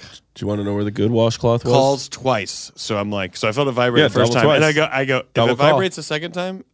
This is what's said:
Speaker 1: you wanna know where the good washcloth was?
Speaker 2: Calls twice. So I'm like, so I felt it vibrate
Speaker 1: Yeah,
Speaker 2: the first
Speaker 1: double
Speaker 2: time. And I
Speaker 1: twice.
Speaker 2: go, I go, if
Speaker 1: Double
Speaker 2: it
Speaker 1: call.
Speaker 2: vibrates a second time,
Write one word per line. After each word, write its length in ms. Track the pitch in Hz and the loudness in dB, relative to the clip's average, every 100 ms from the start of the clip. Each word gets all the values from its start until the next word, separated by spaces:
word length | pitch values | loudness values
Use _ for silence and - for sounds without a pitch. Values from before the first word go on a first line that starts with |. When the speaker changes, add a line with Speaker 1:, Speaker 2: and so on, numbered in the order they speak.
| - - _ - | -20 -20 _ -10
Speaker 1:
you 80 | 98 | -6
wanna 160 | 104 | -4
know 100 | 101 101 | -4 -4
where 100 | 104 | -4
the 60 | |
good 200 | 107 104 | -2 0
washcloth 540 | 117 113 - 120 117 120 | 2 0 0 0 0 2
was? 80 | |
Speaker 2:
Calls 340 | 135 135 135 - | 4 4 0 -6
twice. 640 | - 131 113 92 - - - | -6 -2 -2 -4 -10 -14 -12
So 220 | - 104 | -6 -4
I'm 120 | 104 | -4
like, 240 | 101 92 - | -4 -6 -4
so 140 | 110 | -2
I 20 | |
felt 160 | 113 139 | 0 0
it 40 | |
vibrate 260 | 120 123 123 | 0 2 2
Speaker 1:
Yeah, 60 | 139 | 2
Speaker 2:
the 60 | |
first 180 | 123 120 | 2 2
Speaker 1:
double 160 | 123 143 | 2 4
Speaker 2:
time. 80 | 147 | 4
And 80 | |
I 80 | 156 | 2
Speaker 1:
twice. 40 | 151 | 2
Speaker 2:
go, 140 | 151 | 0
I 140 | 135 135 | -2 -2
go, 120 | 127 | -2
if 160 | - | -2
Speaker 1:
Double 200 | - 120 | 0 0
Speaker 2:
it 40 | 120 | 4
Speaker 1:
call. 140 | 147 | 4
Speaker 2:
vibrates 260 | 147 190 165 | 4 0 -6
a 60 | |
second 280 | 147 151 170 | -6 -6 -6
time, 320 | 175 185 190 - | -8 -8 -8 -14